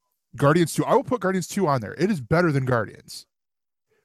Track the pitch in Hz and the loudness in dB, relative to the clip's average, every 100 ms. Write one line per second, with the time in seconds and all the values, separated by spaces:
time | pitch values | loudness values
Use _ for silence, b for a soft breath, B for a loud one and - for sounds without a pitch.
0 | _ _ _ 117 143 165 165 - 135 220 | _ _ _ 0 4 4 2 0 2 2
1 | - 247 185 190 - 202 180 135 98 - | 2 -2 -2 -2 -4 -2 0 0 -4 -2
2 | 185 180 113 160 175 139 127 120 98 - | -2 -2 0 2 2 0 0 -2 -2 -10
3 | - - - _ _ _ _ _ _ _ | -20 -20 -20 _ _ _ _ _ _ _